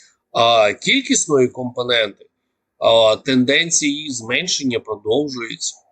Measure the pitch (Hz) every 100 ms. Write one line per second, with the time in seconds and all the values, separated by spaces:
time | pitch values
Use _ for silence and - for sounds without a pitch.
0 | _ _ _ - 117 117 104 98 - 262
1 | 254 127 - 143 123 - 123 123 123 117
2 | 104 98 _ _ _ _ _ - 113 113
3 | 110 107 - 131 127 147 170 - 151 147
4 | 151 123 110 131 175 - 135 113 - 104
5 | 107 123 147 127 113 - - - _